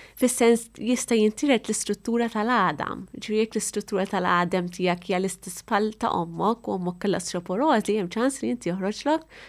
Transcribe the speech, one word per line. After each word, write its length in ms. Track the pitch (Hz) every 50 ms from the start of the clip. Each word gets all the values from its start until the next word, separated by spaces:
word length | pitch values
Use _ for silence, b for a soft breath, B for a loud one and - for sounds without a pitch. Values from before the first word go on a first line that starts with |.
| B B B
fis-sens 520 | B 254 247 240 - 247 233 233 226 - - -
jista' 440 | - - 226 247 240 - - 240
jintiret 520 | 220 214 214 214 - - 285 269 220 - -
l-istruttura 560 | 220 - - - 208 202 - - 226 233 233 226
tal-għadam. 760 | - 214 208 226 254 233 190 175 151 143 - - - - 190 -
Ġifieri 280 | - - - - 214 214
jekk 140 | 220 220 -
l-istruttura 480 | 214 - - - 208 202 - 214 190 190
tal-għadam 640 | 196 - 190 180 180 180 175 175 175 185 185 180 175
tiegħek 380 | 180 - 185 180 175 175 -
hija 140 | - 190 180
l-istess 420 | 190 190 - - - 190 - - -
bħal 240 | - 233 202 214 214 214
ta' 160 | - - 226 -
ommok 560 | 175 170 170 170 165 170 202 233 226 - 214
u 60 | 202
ommok 240 | 190 180 180 180 180
kellha 240 | - 202 185 - 180
osteoporosi, 720 | - - 180 175 - 185 202 277 320 294 220 208 - 202
hemm 140 | 220 190 175
ċans 300 | - 220 240 269 269 -
li 100 | - 220 247
inti 200 | 247 - 175 170
joħroġlok 520 | 190 185 196 214 - - 285 311 320 320 - B B B